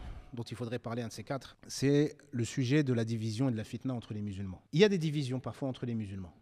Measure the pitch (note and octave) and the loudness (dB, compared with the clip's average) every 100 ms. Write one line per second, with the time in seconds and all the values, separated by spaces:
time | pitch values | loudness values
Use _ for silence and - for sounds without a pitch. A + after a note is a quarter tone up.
0 | - - - A#2+ A#2 A2+ A#2 A#2+ A#2 A#2 | -8 -12 -12 -10 -8 -6 -4 -4 -4 -6
1 | A2+ - G#2+ C3+ - - - - C3+ C#3+ | -6 -8 -6 -6 -8 -18 -12 0 4 6
2 | D3+ - - A#2+ A2+ - B2 D3 C#3 A#2 | 4 0 -10 -4 -2 0 2 4 4 2
3 | A2+ A#2 A2 G#2+ C3+ A2 G#2 A#2 C3 B2 | 2 0 -2 0 0 0 -4 -6 -4 -6
4 | - G#2+ G#2 F#2+ G2 F#2 _ D3+ G#3 G3 | -6 -6 -6 -6 -8 -10 _ 6 6 6
5 | D#3 D3 B2+ B2+ B2 - C3+ B2 B2 A2+ | 2 0 -2 -2 -4 -4 -4 -4 -4 -4
6 | G2+ F#2+ F2 - | -4 -8 -10 -14